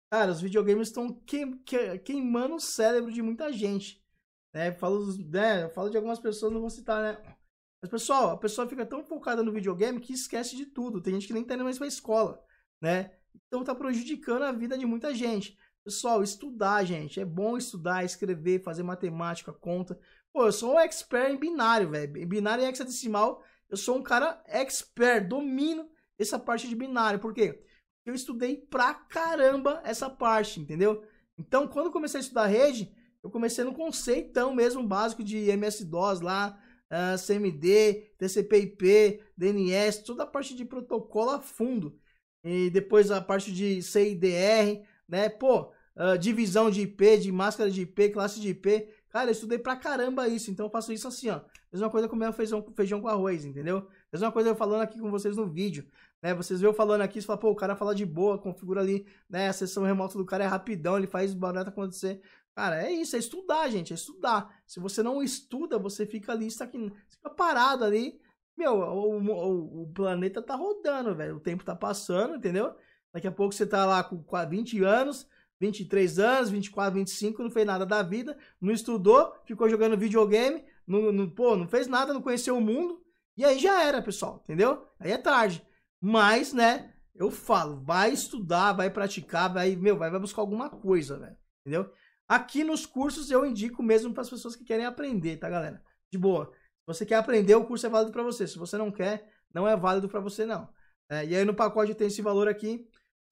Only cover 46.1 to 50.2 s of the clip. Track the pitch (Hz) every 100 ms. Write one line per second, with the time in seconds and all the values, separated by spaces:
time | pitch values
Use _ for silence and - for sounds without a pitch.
46.1 | 180 185 220 214 202 226 202 196 - 202
47.1 | 214 190 185 202 208 208 190 180 - 202
48.1 | 208 202 208 208 180 196 214 214 - _
49.1 | 226 254 226 220 233 247 254 311 269 254
50.1 | 262